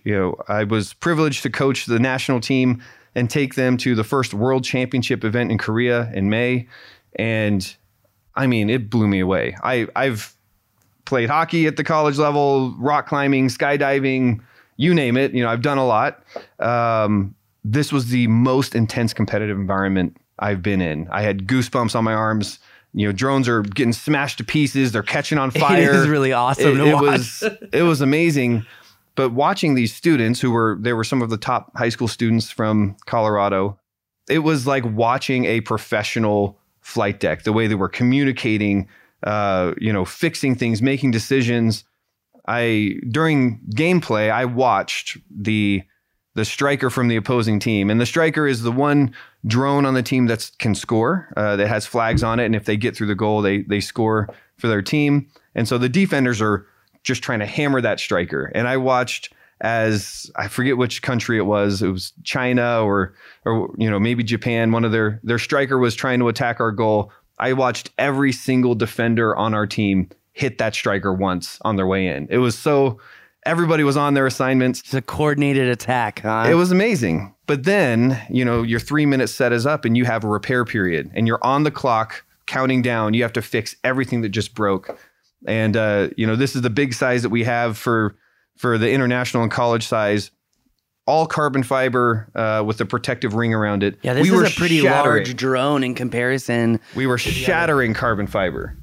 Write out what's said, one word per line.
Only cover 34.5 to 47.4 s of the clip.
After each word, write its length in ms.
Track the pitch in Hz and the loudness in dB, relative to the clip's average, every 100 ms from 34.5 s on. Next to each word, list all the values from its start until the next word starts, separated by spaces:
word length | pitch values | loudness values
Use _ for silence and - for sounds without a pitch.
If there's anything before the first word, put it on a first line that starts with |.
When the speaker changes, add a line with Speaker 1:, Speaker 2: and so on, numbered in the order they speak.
| 151 123 | 0 0
Speaker 1:
like 180 | 135 120 | -2 -2
watching 580 | 107 117 127 - 127 | 0 0 0 0 0
a 160 | 107 113 | 0 0
professional 920 | 113 110 - 110 104 120 110 104 101 - _ _ | -2 -6 -2 -4 -2 0 2 2 0 -4 _ _
flight 380 | - 117 101 101 | -8 -2 -2 0
deck, 240 | 87 78 | -2 -2
the 100 | - | 0
way 140 | 107 110 | 0 0
they 80 | |
were 140 | 104 92 | 0 -2
communicating, 1000 | - 123 135 139 127 117 107 104 101 95 - _ - | 0 2 2 0 -2 -2 0 2 0 -2 -12 _ -10
uh, 500 | 104 107 101 92 90 - | -4 -2 0 0 -2 -2
you 140 | 110 | -2
know, 120 | 104 | -2
fixing 500 | 90 - 165 - 139 | -4 -4 -4 -2 -2
things, 260 | 117 120 107 | 0 0 0
making 300 | 135 135 135 | 0 0 0
decisions. 720 | 113 - 135 117 120 113 107 - _ _ _ _ _ - | -2 0 0 0 0 0 -2 -8 _ _ _ _ _ -6
I, 480 | 117 117 107 104 - 123 | -2 0 0 0 -4 -4
during 500 | 123 160 147 127 110 - | 0 2 2 2 -2 -6
gameplay, 560 | 110 165 180 - 110 107 | -2 2 2 0 0 2
I 140 | 110 | 0
watched 760 | 127 120 127 98 95 - - - - | 0 2 2 2 0 -6 -8 -14 -16
the, 520 | - 104 107 101 98 - _ _ _ _ | -6 -2 0 2 0 -2 _ _ _ _
the 100 | - | -4
striker 440 | 107 - 143 139 127 | -4 0 0 0 -2
from 200 | 131 120 | 0 0
the 80 | 113 | 0
opposing 420 | 104 127 | 0 0